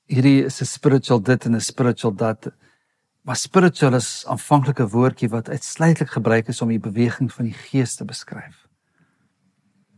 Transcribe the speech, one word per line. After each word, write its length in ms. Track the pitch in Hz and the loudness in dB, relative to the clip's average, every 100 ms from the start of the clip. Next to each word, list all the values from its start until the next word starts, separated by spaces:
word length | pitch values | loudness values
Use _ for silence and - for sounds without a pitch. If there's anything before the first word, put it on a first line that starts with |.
| - | -2
hierdie 400 | 127 139 139 135 | 2 6 4 2
is 140 | - | -4
'n 100 | 131 | -8
spiritual 480 | - 113 135 - 123 | -2 2 2 2 0
dit 260 | 101 127 120 | 2 0 0
en 100 | 113 | -2
'n 60 | |
spiritual 540 | - - 123 110 117 95 | -2 -2 0 0 -2 -2
dat. 320 | 113 110 - - _ _ _ _ _ _ | -2 -4 -10 -18 _ _ _ _ _ _
Maar 120 | - 123 | -10 -8
spiritual 580 | - 196 180 - 143 | 0 2 2 4 2
is 320 | 123 - - - | 2 -2 -8 -8
aanvanklik 540 | - - 147 131 131 | -8 0 2 2 -2
'n 80 | 113 | 0
woordjie 420 | 113 127 113 117 | 2 2 0 -4
wat 200 | 113 - | -4 -6
uitsluitlik 600 | 139 - - 165 160 147 | -10 -8 0 2 2 0
gebruik 380 | - 107 113 110 | -2 0 2 0
is 140 | 123 | -4
om 80 | 117 | -2
die 100 | 113 | -2
beweging 520 | 110 104 120 - 120 | -4 0 -2 0 -4
van 140 | - 113 | -4 -8
die 80 | |
Gees 420 | - - 135 123 - | -8 -4 -2 -2 -4
te 100 | 101 | -12
beskryf. 640 | - - - - _ _ _ _ _ _ _ _ _ _ _ _ _ _ | -12 -14 -16 -18 _ _ _ _ _ _ _ _ _ _ _ _ _ _